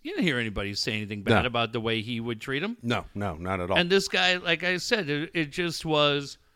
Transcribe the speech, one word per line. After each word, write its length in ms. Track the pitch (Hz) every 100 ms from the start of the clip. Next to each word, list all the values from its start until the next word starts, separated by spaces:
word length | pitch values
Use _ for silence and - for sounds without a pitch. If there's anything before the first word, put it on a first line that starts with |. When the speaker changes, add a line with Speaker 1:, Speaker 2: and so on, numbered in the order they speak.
Speaker 1:
You 80 | 294
didn't 120 | 392 185
hear 140 | 127
anybody 340 | 113 101 101
say 200 | 101 -
anything 280 | 107 104 107
bad 180 | 101 110
Speaker 2:
No. 60 | 123
Speaker 1:
about 260 | 117 117
the 80 | 117
way 200 | 113 113
he 180 | 107 120
would 180 | 113 113
treat 240 | - 135
him. 140 | 196 240
Speaker 2:
No, 240 | 117 113 - 101
no, 200 | 101 80
not 240 | 90 95
at 100 | 87
all. 60 | 151
Speaker 1:
And 120 | 175
this 180 | 196 190
guy, 300 | 196 185 180
like 260 | 175 165
I 140 | 180 180
said, 320 | - 233 156
it, 220 | 147 160
it 120 | 175 151
just 320 | 135 175 160 160
was, 520 | 151 147 143 139 - _